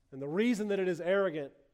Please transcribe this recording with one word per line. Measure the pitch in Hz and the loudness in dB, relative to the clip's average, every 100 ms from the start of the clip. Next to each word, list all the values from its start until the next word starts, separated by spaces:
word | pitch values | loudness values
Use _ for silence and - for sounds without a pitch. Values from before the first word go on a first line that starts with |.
| _ | _
And | 135 | -10
the | 139 | -4
reason | 175 240 208 208 | 0 2 2 0
that | 196 | 0
it | 185 | 0
is | 170 | 0
arrogant | 170 196 190 151 139 - _ | 2 2 2 -2 -8 -12 _